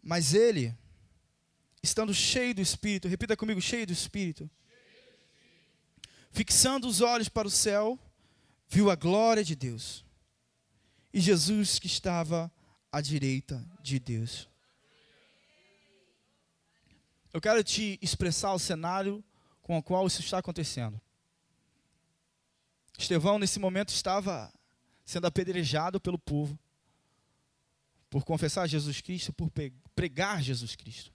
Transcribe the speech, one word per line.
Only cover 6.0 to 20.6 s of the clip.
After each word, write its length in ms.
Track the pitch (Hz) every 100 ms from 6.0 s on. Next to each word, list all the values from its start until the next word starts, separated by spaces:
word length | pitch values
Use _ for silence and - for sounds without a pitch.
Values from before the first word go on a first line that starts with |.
| - - -
Fixando 580 | - 220 - 262 269 247
os 140 | 185
olhos 260 | 233 240 220
para 180 | - 202
o 40 |
céu, 480 | - 220 202 214 254 - _ _ _ _ _ _
viu 240 | 175 202
a 40 |
glória 500 | 170 160 196 226 220
de 100 | 175
Deus 480 | 151 127 113 - - - _ _ _ _ _ _ _ _ _ _
e 80 | -
Jesus 580 | 180 180 151 214 208 -
que 80 | 180
estava 640 | - 190 175 160 170 170 _ _ _ _
à 120 | 143
direita 600 | 143 151 135 131 - 131 160 180
de 160 | 143 135
Deus. 500 | 123 113 113 - - _ _ _ _ _ _ _ _ _ _ _ _ _ _ _ _ _ _ _ _ _ _ _ _ _ _ _ _
Eu 60 | 165
quero 220 | 214 226
te 360 | 208 - 214 196
expressar 540 | 180 - 175 160 202
o 40 | 190
cenário 640 | - 165 165 185 196 202 - _ _ _
com 160 | - 170
o 60 |
qual 240 | - 185 190
isso 140 | -
está 180 | - 185
acontecendo. 600 | 185 170